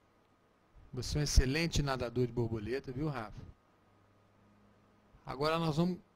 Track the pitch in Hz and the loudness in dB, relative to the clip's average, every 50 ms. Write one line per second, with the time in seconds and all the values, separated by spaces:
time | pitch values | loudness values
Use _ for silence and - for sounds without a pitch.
0 | _ _ _ _ _ _ _ _ _ _ _ _ _ _ - - - - - 127 | _ _ _ _ _ _ _ _ _ _ _ _ _ _ -20 -20 -20 -12 -10 -8
1 | 113 - - 147 147 139 - - 139 127 139 160 170 165 - - 143 139 131 123 | -6 -2 0 0 0 6 6 6 6 6 4 2 0 2 2 0 2 2 0 0
2 | 123 117 117 123 127 117 117 123 117 110 113 110 101 107 123 139 - 139 123 127 | -2 -2 0 0 0 0 0 -2 -2 -2 -2 -4 -4 -4 -4 -4 -6 -8 -6 -4
3 | 156 156 139 123 110 107 - - - - - _ _ _ _ _ _ _ _ _ | -4 -4 -4 -6 -8 -10 -12 -16 -16 -18 -20 _ _ _ _ _ _ _ _ _
4 | _ _ _ _ _ _ _ _ _ _ - _ - - _ _ _ _ _ _ | _ _ _ _ _ _ _ _ _ _ -20 _ -20 -20 _ _ _ _ _ _
5 | _ _ - - - - 127 131 147 156 160 165 165 160 143 160 175 180 180 - | _ _ -20 -16 -14 -12 -6 -2 0 0 2 2 2 2 2 2 0 0 -2 -6
6 | - _ _ | -10 _ _